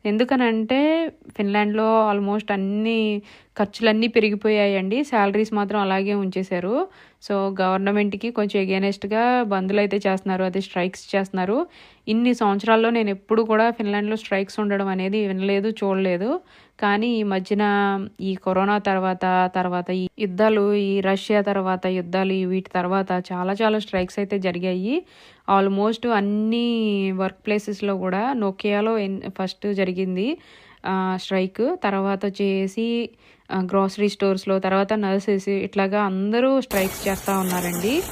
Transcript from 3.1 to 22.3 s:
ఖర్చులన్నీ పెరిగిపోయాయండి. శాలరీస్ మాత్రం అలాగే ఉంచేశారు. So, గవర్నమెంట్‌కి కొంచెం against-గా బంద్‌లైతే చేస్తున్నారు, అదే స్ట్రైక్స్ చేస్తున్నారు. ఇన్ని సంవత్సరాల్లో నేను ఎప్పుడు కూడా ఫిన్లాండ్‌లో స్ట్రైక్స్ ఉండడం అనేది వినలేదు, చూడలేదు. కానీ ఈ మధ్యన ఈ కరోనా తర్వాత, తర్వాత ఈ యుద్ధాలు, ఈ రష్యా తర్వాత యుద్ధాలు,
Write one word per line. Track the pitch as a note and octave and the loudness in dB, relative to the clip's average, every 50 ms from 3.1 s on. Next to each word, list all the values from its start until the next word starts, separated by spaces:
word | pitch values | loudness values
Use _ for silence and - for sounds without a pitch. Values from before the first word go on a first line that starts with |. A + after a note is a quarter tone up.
| G#3 G#3 G#3 - - - - _ _ | -2 -4 -6 -12 -20 -20 -20 _ _
ఖర్చులన్నీ | - G#3 G3+ - - A3+ A3 G#3+ A3 A3+ A#3 | -4 -4 -2 -2 0 2 2 4 4 2 4
పెరిగిపోయాయండి. | - A#3+ G#3+ G#3+ G#3 G3+ - G#3+ G#3+ G#3 G3+ G3+ G3 F#3+ F#3+ F#3+ G#3+ C4+ D4 | 4 4 4 4 0 0 2 2 4 4 4 2 2 0 0 0 0 -2 -2
శాలరీస్ | - B3+ A3 G3+ G3+ G3 G#3+ A3 A3 A3 | 0 2 2 2 4 2 0 0 0 0
మాత్రం | G#3 G3+ G3 G#3 G#3 | -2 -2 0 0 0
అలాగే | G3 F#3+ F#3+ G3 G3 G3+ G3+ | 0 2 0 0 0 0 0
ఉంచేశారు. | G3+ G3 F#3 F3+ F#3 F#3+ - F#3 F3 E3+ F#3+ A#3 D4 F#4 F#4+ - - - - _ _ | -2 -2 -2 -2 -4 -4 -2 -4 -4 -2 -2 -2 -2 -2 -4 -8 -20 -20 -20 _ _
So, | - - G3+ G3 G3 G3 G3 | -6 -4 -2 -2 0 -2 0
గవర్నమెంట్‌కి | F#3 F#3 F#3 F#3 F#3+ G3 G3+ G3+ G#3 G#3 G3+ G3 G3 A3 A#3 | 0 0 2 2 2 0 2 2 2 2 0 -2 -4 -6 -4
కొంచెం | A#3+ A3+ G#3 G3+ - G3+ | -2 -2 -2 0 0 0
against-గా | F#3+ F#3+ F#3+ F#3+ G3 G3 G3 G3 - G3 G#3+ A3 A#3 B3 B3 B3 A#3+ | 0 0 0 0 0 0 -2 -2 -4 -2 0 2 2 2 2 2 2
బంద్‌లైతే | G#3 G3 F#3+ F#3+ F#3+ G3+ G3+ G#3 G3+ G3+ G3+ | 0 0 -2 0 0 2 2 2 2 0 0
చేస్తున్నారు, | - G3 F#3+ F#3+ - F#3+ F#3 F#3 F#3 | 0 0 -2 0 -2 -2 0 0 0
అదే | F#3 F3+ G3 | 0 -2 -4
స్ట్రైక్స్ | F#3+ - - F#3 F3 F#3 F#3 - - | -6 -4 -4 -2 -2 -2 -4 -8 -10
చేస్తున్నారు. | - - G3 G3 F#3+ - F#3 F3+ F#3 G#3+ C#4 F4 E4+ - - - - - _ _ | -2 -2 -2 -2 -2 -2 -2 -2 0 0 -2 -2 -4 -10 -20 -20 -20 -20 _ _
ఇన్ని | - G#3+ A3+ A#3+ B3 A#3+ | -2 0 2 4 2 2
సంవత్సరాల్లో | A#3+ A#3 G3+ G3 G3+ G#3 A3+ A3 A3 A3+ A3+ | 4 2 2 2 2 4 4 4 4 4 2
నేను | A#3 A#3 A3 G3+ | 2 0 0 0
ఎప్పుడు | G3 G3 _ - A3 A3+ | -2 -6 _ 0 0 2
కూడా | A3+ A3 A3 G#3+ A3 A#3 | 2 2 2 4 4 2
ఫిన్లాండ్‌లో | A#3 - G#3+ G3+ G3+ G#3 G#3 G#3 A3 | 0 -2 -2 -2 -2 -2 -2 -2 -4
స్ట్రైక్స్ | G#3+ - - G3+ G3 G3 G3 - - | -6 -4 -2 -2 -2 -2 -4 -4 -2
ఉండడం | G#3 G3+ G3+ G3 G3 G3 | 0 0 0 0 0 -2
అనేది | F#3+ F#3 F#3 F#3+ G3 A3 G#3 | -2 -2 -2 -2 0 0 0
వినలేదు, | G3 F#3+ F#3+ F#3+ G3 G3 G3 G3 A3 | -2 -2 -2 0 0 0 0 0 -2
చూడలేదు. | A3 - G#3 G3 F#3+ F#3+ F#3+ F#3 F3 F3 G3 A#3+ D#4 F4+ - _ - - - _ _ - | -4 -2 -2 0 0 0 0 0 0 0 0 -2 -2 -4 -6 _ -20 -20 -20 _ _ -2
కానీ | G#3+ G3+ G3+ G#3 A3+ B3 A#3+ | 0 0 2 2 0 0 0
ఈ | A3 G#3+ | 0 0
మధ్యన | G3+ G3 F#3+ F#3 - G#3 G3+ G#3 G#3 G3+ G3+ G3+ G3 G3 G3 F#3+ G3+ _ - | 0 0 -2 -2 -2 0 2 2 2 2 2 2 2 0 -2 -4 -8 _ -6
ఈ | F#3 F#3+ F#3+ | -4 -4 -4
కరోనా | F#3 - F#3+ F#3 F#3 G3 G3+ G#3 G#3 | -2 -2 0 2 2 2 2 2 2
తర్వాత, | G3+ G3+ G3 F#3+ F#3 F#3 F#3 F3+ - F#3 F#3 F#3 F#3 F3+ | 2 0 0 0 0 -2 -2 0 0 2 2 2 2 2
తర్వాత | - F#3+ F3+ F3+ F3+ F3+ F3+ - | 0 -2 -2 0 -2 -4 -2 -2
ఈ | F#3 F#3 F#3 F#3 _ - | -2 -2 -4 -6 _ -4
యుద్ధాలు, | G#3+ F#3+ F3+ F3+ G#3+ A3 A3 G#3 G3+ G3+ G#3 G#3 | -4 -4 2 2 4 4 4 4 2 2 2 2
ఈ | G3+ G3 G3 G3 | 0 0 0 2
రష్యా | F#3+ G3 G3 F#3+ - - G#3+ G#3 | 2 2 0 0 0 0 2 2
తర్వాత | G3 G3+ G3+ G3 F#3+ F#3 F#3 F#3 - F#3 | 2 2 0 0 0 0 -2 -2 -2 -2
యుద్ధాలు, | F#3 F#3 F3 E3+ F3 F#3+ F#3+ F#3+ | -2 -2 -2 -2 -2 0 0 0